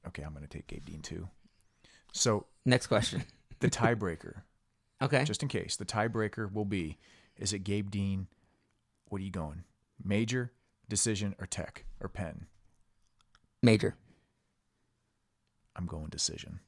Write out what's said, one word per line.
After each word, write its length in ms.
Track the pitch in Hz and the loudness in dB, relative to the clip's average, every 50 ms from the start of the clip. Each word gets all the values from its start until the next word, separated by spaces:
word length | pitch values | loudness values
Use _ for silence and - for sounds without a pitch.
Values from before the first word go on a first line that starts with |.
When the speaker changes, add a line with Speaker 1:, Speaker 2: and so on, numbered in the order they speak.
| - | -10
Speaker 1:
Okay, 160 | 90 - - | -10 -8 -8
I'm 100 | 76 78 | -8 -8
gonna 140 | 78 73 71 | -8 -10 -12
take 200 | 71 - 78 - | -12 -12 -12 -12
Gabe 180 | - - 71 71 | -10 -12 -12 -10
Dean, 180 | 71 82 78 | -10 -12 -10
too. 260 | 76 - 82 85 87 90 - - - - _ _ _ _ _ _ _ - - - _ - | -10 -8 -8 -8 -8 -10 -12 -18 -20 -20 _ _ _ _ _ _ _ -20 -20 -20 _ -12
So 340 | - - - 123 107 104 - _ _ _ _ | -2 2 4 4 4 2 0 _ _ _ _
Speaker 2:
Next 220 | 127 123 120 - | 6 6 6 6
question. 360 | - 113 104 110 - - - - - - _ _ _ - - | 4 4 4 4 2 -2 -4 -6 -6 -14 _ _ _ -6 0
Speaker 1:
the 80 | - 120 | 2 2
tiebreaker. 720 | - - 117 113 120 110 104 92 80 - - - - - - _ _ _ _ _ _ _ _ _ _ _ | 2 4 4 4 4 2 0 -2 -4 -4 -8 -14 -14 -14 -18 _ _ _ _ _ _ _ _ _ _ _
Speaker 2:
Okay. 220 | 131 135 143 131 135 | 0 2 4 4 4
Speaker 1:
Just 180 | 151 - - | 2 0 0
in 60 | - 139 | -2 0
case. 280 | - 101 90 87 - | 0 -2 -2 -2 -6
The 80 | - 104 | -6 -6
tiebreaker 680 | - - 110 107 113 110 113 107 104 - - 110 101 | -2 0 0 0 2 2 0 0 0 -2 -4 -6 -2
will 120 | 95 110 107 | -2 -2 0
be, 320 | 98 104 95 85 78 73 - - - - - - _ _ - | 0 0 0 0 -2 -6 -10 -16 -20 -20 -20 -20 _ _ -6
is 140 | 98 98 | -4 -2
it 80 | 107 98 | -2 -2
Gabe 300 | 92 98 101 104 104 101 | 0 0 0 0 0 0
Dean? 360 | 98 101 98 98 98 95 95 - _ _ _ _ _ _ _ _ _ _ _ _ _ _ _ - | 0 0 0 2 0 0 -2 -6 _ _ _ _ _ _ _ _ _ _ _ _ _ _ _ -8
What 120 | 104 98 | -6 -6
are 40 | 95 | -6
you 60 | 98 | -4
going? 340 | 90 95 80 76 73 85 87 _ _ _ _ _ _ _ | -4 -6 -6 -6 -8 -10 -14 _ _ _ _ _ _ _
Major, 500 | - 95 101 104 117 110 123 127 123 120 _ _ _ _ _ _ _ - | -2 0 2 2 2 2 0 -2 -2 -4 _ _ _ _ _ _ _ -4
decision, 460 | 107 98 - 113 110 95 104 101 95 - | 0 0 2 2 2 2 0 -2 -2 -4
or 60 | 95 | -8
tech, 380 | 90 - - 87 - - - - - - - | -6 -6 -6 -6 -8 -10 -12 -12 -12 -12 -8
or 80 | - 95 | -10 -10
pen? 380 | - - 95 80 - - - - _ _ _ _ _ _ _ _ _ _ _ _ _ _ _ _ _ _ _ _ _ _ | -6 -6 -6 -6 -6 -10 -14 -16 _ _ _ _ _ _ _ _ _ _ _ _ _ _ _ _ _ _ _ _ _ _
Speaker 2:
Major. 320 | - 120 110 107 - 98 - - _ - - _ _ _ _ _ _ _ _ _ _ _ _ _ _ _ _ _ _ _ _ _ _ _ _ _ _ _ _ _ _ _ _ | 8 8 8 8 6 2 -2 -2 _ -20 -20 _ _ _ _ _ _ _ _ _ _ _ _ _ _ _ _ _ _ _ _ _ _ _ _ _ _ _ _ _ _ _ _
Speaker 1:
I'm 100 | - 87 | -6 -6
going 220 | 87 - 78 78 78 | -4 -4 -6 -6 -8
decision. 520 | - 78 - - 80 - - - 73 87 - | -4 -2 -2 -2 -2 -4 -10 -10 -12 -12 -14